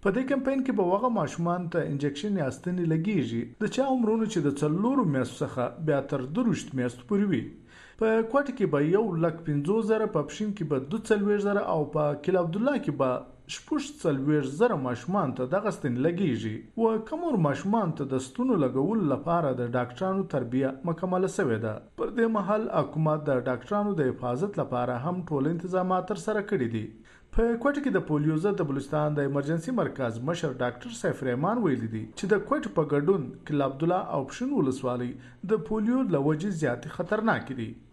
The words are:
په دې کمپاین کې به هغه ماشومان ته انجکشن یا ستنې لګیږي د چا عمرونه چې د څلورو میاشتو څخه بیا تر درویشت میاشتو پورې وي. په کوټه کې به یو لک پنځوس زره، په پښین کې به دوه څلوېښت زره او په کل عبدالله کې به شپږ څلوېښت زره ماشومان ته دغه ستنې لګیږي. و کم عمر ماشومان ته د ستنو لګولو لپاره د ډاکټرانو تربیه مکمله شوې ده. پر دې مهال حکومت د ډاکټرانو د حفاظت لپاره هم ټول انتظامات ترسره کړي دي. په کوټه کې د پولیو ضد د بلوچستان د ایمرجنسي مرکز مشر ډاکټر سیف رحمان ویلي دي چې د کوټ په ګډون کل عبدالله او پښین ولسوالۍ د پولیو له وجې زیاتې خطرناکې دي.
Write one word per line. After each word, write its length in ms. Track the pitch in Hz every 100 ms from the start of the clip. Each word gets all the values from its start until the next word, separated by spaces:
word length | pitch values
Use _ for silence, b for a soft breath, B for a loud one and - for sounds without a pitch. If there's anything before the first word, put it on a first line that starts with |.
په 80 | 202
دې 120 | 196 262
کمپاین 340 | 277 269 269
کې 80 | 262
به 120 | 214
هغه 260 | 180 190 247
ماشومان 600 | 220 147 - 170 175 175
ته 180 | 170 151
انجکشن 480 | 143 143 143 208 196
یا 140 | 135
ستنې 340 | - - 180 170
لګیږي 500 | 160 175 202 113 117 123 -
د 40 | 214
چا 180 | - 269
عمرونه 380 | 262 226 226 220
چې 140 | 190
د 160 | 143 139
څلورو 420 | 151 160 220 277
میاشتو 420 | 202 135 123 - 135
څخه 420 | 131 123 - 156
بیا 100 | 139 135
تر 80 | 143
درویشت 540 | 127 165 240 147 - 131
میاشتو 340 | 123 - -
پورې 160 | 202 202
وي. 120 | 156 - - B B B B
په 220 | 220 220 226
کوټه 220 | 277 285 240
کې 80 | 190
به 160 | 143
یو 220 | 151 190 226 165 165
لک 100 | 165 151
پنځوس 360 | 147 143 214 214
زره، 140 | 220 214
په 160 | 170 143
پښین 200 | - 214 202
کې 60 |
به 140 | 156 139
دوه 220 | 131 214 -
څلوېښت 340 | 208 202 208 202
زره 120 | 202 190 170
او 100 | 151
په 300 | 156 151 143 -
کل 120 | 180
عبدالله 400 | 170 180 247 269
کې 140 | -
به 200 | 135 135 123 - - -
شپږ 280 | - - 302 - -
څلوېښت 500 | 175 135 139 151 131 143
زره 160 | 240 185
ماشومان 560 | 131 120 - 196 156 120
ته 80 | 127
دغه 260 | 180 208 170
ستنې 280 | 131 120 147
لګیږي. 520 | 175 190 113 110 107 - -
و 60 | 226 220 220
کم 160 | 311
عمر 140 | 349 247 151
ماشومان 460 | 135 196 226 190
ته 140 | - 135
د 160 | 131 123
ستنو 300 | - 254 214
لګولو 520 | 135 123 151 226 165
لپاره 360 | 127 - 170 156
د 180 | 123 120
ډاکټرانو 560 | 123 123 - 185 190 190
تربیه 360 | 147 120 127 135 135 170
مکمله 380 | 165 190 185 185
شوې 300 | - 165 110 107
ده. 80 | 110 - -
پر 100 | -
دې 180 | - 226 220
مهال 320 | 185 214 226
حکومت 560 | - 139 156 156 151 147
د 160 | 131 123
ډاکټرانو 460 | 123 - 208 208 185
د 120 | 131
حفاظت 500 | 123 127 123 196 202
لپاره 340 | 139 123 123 123 139
هم 180 | 180 165
ټول 180 | 147 139
انتظامات 580 | 170 180 185 185 185 185
ترسره 380 | 202 170 214 202
کړي 160 | 190 120 110
دي. 100 | 107 - B B B -
په 220 | 233 233
کوټه 200 | 277 285
کې 80 | 277 190
د 100 | -
پولیو 320 | 151 151 156 190
ضد 120 | 190
د 100 | 156
بلوچستان 480 | 135 127 156 151 147
د 80 | 139
ایمرجنسي 440 | 139 139 165 160
مرکز 520 | 254 156 - 127 113 131
مشر 260 | 170 156 123
ډاکټر 340 | 123 120 247 -
سیف 220 | 185 -
رحمان 380 | 131 120 160 240
ویلي 300 | 202 123 113 110
دي 60 | - -
چې 100 | 190
د 180 | 202 202
کوټ 260 | 294 214 -
په 100 | 151 143
ګډون 340 | 147 190 123 - -
کل 160 | 147 139
عبدالله 480 | 135 165 180 - -
او 60 | 131
پښین 260 | - 254 277
ولسوالۍ 540 | 143 123 131 123 123 - B B 175
د 100 | 214 -
پولیو 320 | 214 214 254
له 240 | 247 160 139
وجې 300 | 156 196 170
زیاتې 340 | 151 123 - -
خطرناکې 560 | 175 214 220 147 - 123
دي. 80 | 113 113 -